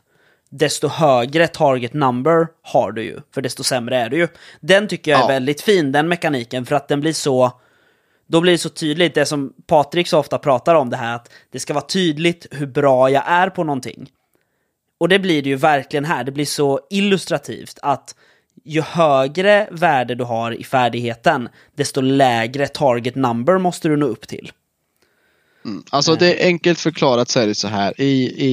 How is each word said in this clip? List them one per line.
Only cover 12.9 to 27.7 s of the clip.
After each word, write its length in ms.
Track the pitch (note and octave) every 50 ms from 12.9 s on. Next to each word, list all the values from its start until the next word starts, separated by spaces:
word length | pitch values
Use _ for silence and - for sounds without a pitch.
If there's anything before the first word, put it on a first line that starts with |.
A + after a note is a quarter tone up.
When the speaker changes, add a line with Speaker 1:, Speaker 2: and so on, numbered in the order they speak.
| C3 B2+ C3 C3
Speaker 1:
jag 140 | C#3 C3+ - D3+
är 220 | F3 F3 F#3 F#3+
på 140 | F#3 F3+ E3+
någonting. 460 | D#3 C#3 B2+ - G2+ - - C#3+ - _ _ _ _ _ _ _ _ _ _ _ _ _ _ _ _ _ -
Och 120 | E3 E3+
det 100 | F#3+ G3+
blir 220 | F#3 F#3+ D#3+ D3
det 80 | C3+ C#3
ju 60 | C#3
verkligen 500 | C3 D3+ D#3 D3 C#3 B2+ - - D3 C#3+
här. 180 | D#3+ E3+ C3 B2
Det 80 | C3+
blir 140 | C3+ D3 D3
så 340 | C#3 - - D3 C#3 C#3 C3+ - -
illustrativt 920 | G3+ G3 G3 G#3 G3 F3 - - E3 C#3+ - - A2+ A2+ A#2 - - -
att 340 | - C#3+ C#3 - _ - - _ _ _ _ _ _ _ _ _ -
ju 180 | F3+ D3 D#3
högre 840 | D3 - - F3 E3 D3+ C#3 C3+ C3+ C#3 D3 F3+ F#3 G#3 G#3 G3+ G#3+ -
värde 440 | F3+ D#3+ F3 E3+ D3 B2+ B2 A#2 B2
du 80 | B2 B2
har 280 | A#2+ A#2 A2+ A#2 A#2
i 120 | A#2 - -
färdigheten, 840 | - - C3 B2 A#2+ A#2 A#2+ A#2+ A#2 A2+ - - F3 D#3 C3 A#2+ G#2+ - _ _ _ _
desto 260 | - C#3 - - C#3
lägre 640 | C3 C3 C3+ C#3 C#3 B2+ A#2 A2+ A2+ A#2 B2+ C#3 C#3 B2+
target 480 | - - D#3 C3+ A#2+ A#2+ A2+ B2 A#2+
number 420 | C3+ C3+ B2 A#2 A#2 B2 D#3+ F#3 F#3+
måste 300 | F#3 F3+ E3 - - D#3+
du 80 | D3+ D3
nå 80 | D3
upp 220 | B2+ G#2+ - - -
till. 240 | - - - - - _ _ _ _ _ _ _ _ _ _ _ _ _ _ _ _ _ _ _ _ _ -
Speaker 2:
Mm. 180 | B2 G2+ D#2+ - -
Alltså, 220 | - C#3 C#3+ D#3+
Speaker 1:
Eh. 60 | D#3+ D#3+
Speaker 2:
det 240 | F3 F3 F3 - -
är 40 | F3+
enkelt 320 | F3 E3 - F3 E3+ -
förklarat, 500 | - E3 D3 - D#3+ C#3 B2 A#2+ A#2+ -
så 100 | - C3
är 80 | A#2 G#2
det 80 | G#2
så 120 | - -
här. 260 | G2+